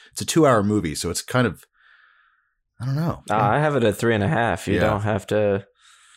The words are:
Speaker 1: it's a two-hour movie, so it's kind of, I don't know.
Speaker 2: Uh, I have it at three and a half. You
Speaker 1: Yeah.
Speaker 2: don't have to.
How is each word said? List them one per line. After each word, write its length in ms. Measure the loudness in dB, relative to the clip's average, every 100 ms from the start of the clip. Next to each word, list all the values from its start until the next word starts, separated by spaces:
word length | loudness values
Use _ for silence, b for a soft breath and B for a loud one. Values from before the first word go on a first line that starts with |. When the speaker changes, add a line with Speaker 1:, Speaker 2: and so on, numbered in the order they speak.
| B
Speaker 1:
it's 100 | -12
a 40 | -2
two-hour 380 | 2 4 4
movie, 320 | 2 0 -2 -4
so 140 | -6
it's 120 | -6
kind 240 | -4 0 0
of, 160 | -2 -16 b b b b b b b b b _ -12
I 40 | -6
don't 100 | -2
know. 280 | -2 -4 -4
Speaker 2:
Uh, 60 | 0
I 240 | 2 2
have 160 | 2 2
it 80 |
at 120 | 0 0
three 200 | 0 2
and 80 |
a 40 | 0
half. 400 | 0 0 -2 -2
You 80 | 0
Speaker 1:
Yeah. 60 |
Speaker 2:
don't 200 | 0 0
have 260 | -2 -4 -2
to. 380 | 0 2 0 -4 b b b b